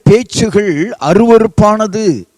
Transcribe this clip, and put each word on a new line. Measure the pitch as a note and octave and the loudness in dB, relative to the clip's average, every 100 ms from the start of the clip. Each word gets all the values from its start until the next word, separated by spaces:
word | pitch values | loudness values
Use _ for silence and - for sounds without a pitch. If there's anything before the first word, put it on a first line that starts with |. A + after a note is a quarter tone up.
| - | 2
பேச்சுகள் | G#3+ B3 - A3 G3 G#3 D3 G3+ - | 2 0 -6 -2 -2 -2 -4 -6 -6
அருவருப்பானது | C#3 F#3+ A#3 A3+ A3 - G#3 G#3+ G#3+ F#3 G#3 A#2+ F2 | -2 2 4 2 2 0 0 0 -4 -2 -4 -4 -10